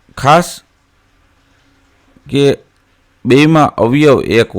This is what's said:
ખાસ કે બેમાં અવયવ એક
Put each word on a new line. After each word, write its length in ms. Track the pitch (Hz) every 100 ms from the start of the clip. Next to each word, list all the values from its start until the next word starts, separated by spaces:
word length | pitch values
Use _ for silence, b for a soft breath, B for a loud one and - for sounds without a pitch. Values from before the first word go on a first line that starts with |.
| _ -
ખાસ 460 | 131 165 175 - _ _ _ _ _ _ _ _ _ _ _ _ _ _ _ _ -
કે 280 | 135 139 - _ _ _ _ _ _
બેમાં 500 | 123 131 156 160 143
અવયવ 480 | - 113 139 151 120
એક 280 | - 110 113